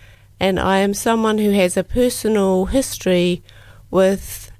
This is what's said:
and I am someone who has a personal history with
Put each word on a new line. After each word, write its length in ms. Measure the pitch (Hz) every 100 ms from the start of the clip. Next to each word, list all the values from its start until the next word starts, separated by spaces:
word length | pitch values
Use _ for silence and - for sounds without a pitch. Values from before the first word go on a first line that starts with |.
| - - - -
and 220 | 190 185
I 160 | - 190
am 160 | 202
someone 460 | 202 233 226 220 214
who 120 | 208
has 240 | 202 180 196
a 80 |
personal 840 | 185 247 247 - 220 220 190 185 190
history 760 | 254 262 - 185 180 175 175 - - - - -
with 580 | 185 190 196 - - - -